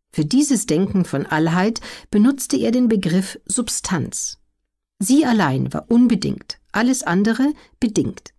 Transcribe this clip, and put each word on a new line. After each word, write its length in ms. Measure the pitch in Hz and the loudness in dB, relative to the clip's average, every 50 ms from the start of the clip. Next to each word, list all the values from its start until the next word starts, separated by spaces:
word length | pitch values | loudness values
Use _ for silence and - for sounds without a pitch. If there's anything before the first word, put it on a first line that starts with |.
| _ _ | _ _
Für 140 | - - 151 | -4 -4 -2
dieses 400 | 151 - 262 302 - 285 208 - | 0 2 2 2 2 0 -2 0
Denken 400 | - 160 160 196 196 - 190 170 | 0 0 0 0 0 0 0 -2
von 220 | - - 139 139 - | -2 -2 -4 -4 -2
Allheit 520 | 156 156 160 165 165 180 185 214 233 - - - - - - _ | -2 0 0 2 2 2 0 0 -2 -4 -8 -14 -18 -20 -8 _
benutzte 480 | - 208 208 262 277 277 - - 302 262 | 2 4 4 4 2 0 -2 -4 -2 -2
er 140 | - 233 | 0 0
den 160 | 233 254 247 226 | 2 2 2 2
Begriff 520 | 226 202 185 170 170 185 190 - - - _ | 2 0 0 0 0 0 -2 -2 -6 -14 _
Substanz. 960 | - - - 240 233 - - - - 190 160 127 - - - - - - - _ _ _ _ _ _ _ _ _ _ _ - | -6 -4 -4 -4 -4 -6 -8 -6 -4 -4 -4 -4 -6 -6 -8 -8 -8 -10 -14 _ _ _ _ _ _ _ _ _ _ _ -6
Sie 280 | 196 190 254 294 320 | 0 2 2 4 4
allein 460 | 254 233 220 180 143 131 135 131 131 | 4 2 2 2 2 0 0 -2 -4
war 200 | - - - - | -4 -6 -2 2
unbedingt, 680 | 233 240 247 233 240 202 202 139 - - - - - - _ _ | 4 4 4 4 4 0 -2 -4 -6 -6 -10 -16 -18 -18 _ _
alles 320 | - 202 233 247 262 254 - | -4 0 0 0 0 0 -2
andere 500 | - 170 190 202 220 226 226 262 294 302 - - _ _ _ | 0 0 2 2 2 2 2 0 0 -2 -4 -10 _ _ _
bedingt. 540 | - 220 214 - - - 190 - - - _ | -4 -2 0 -2 -2 -2 -4 -10 -16 -20 _